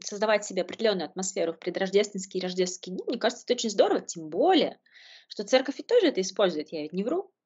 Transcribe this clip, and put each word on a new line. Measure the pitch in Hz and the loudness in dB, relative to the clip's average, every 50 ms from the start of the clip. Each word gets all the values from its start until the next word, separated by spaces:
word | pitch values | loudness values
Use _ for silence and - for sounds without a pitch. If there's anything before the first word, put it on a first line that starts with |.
| - | -14
создавать | - 208 202 214 214 214 208 214 | -12 -6 -2 0 2 2 2 0
себе | - 196 180 175 | -2 -4 -4 -4
определённую | 180 - - 226 220 202 185 160 - | -4 -4 0 2 2 2 0 -2 -6
атмосферу | - 190 190 185 - 190 170 165 165 | -6 -8 -8 -6 -4 -2 -2 -2 -4
в | - | -4
предрождественские | - 185 175 - 190 185 190 202 208 202 - 196 185 - - 185 | -6 -6 -4 -2 -2 2 4 2 2 2 -2 -8 -8 -8 -6 -6
и | 180 | -4
рождественские | 180 180 185 180 180 - - - 185 185 | -4 -2 -2 -2 -2 -2 -6 -10 -10 -10
дни, | 214 440 - | -8 -6 -6
мне | 277 233 | -4 -2
кажется, | - 220 226 - - | 0 -2 -2 -2 -2
это | - 247 | -2 -2
очень | 240 - 226 | -2 -2 0
здорово, | 196 - - 403 381 254 185 | 2 4 4 4 2 0 -2
тем | - - 170 160 156 | -6 -10 -12 -10 -6
более, | 156 180 269 349 381 302 190 - - - _ _ _ - - - - - - - | -2 2 4 4 6 4 4 2 -2 -8 _ _ _ -20 -20 -20 -20 -20 -20 -14
что | - - 196 | -12 -10 -2
церковь | 190 - 262 262 277 269 - | 2 2 2 2 0 -4 -8
ведь | - - | -2 2
тоже | 453 494 403 302 | 4 6 6 4
это | - 185 190 | 4 2 -2
использует, | 190 - - 208 185 165 151 147 - - | -2 0 2 2 2 2 -2 -6 -8 -8
я | 156 147 | -8 -8
ведь | 156 - | -6 -4
не | 180 202 | -4 -4
вру. | 240 311 370 403 - _ _ _ | -2 -2 -4 -4 -6 _ _ _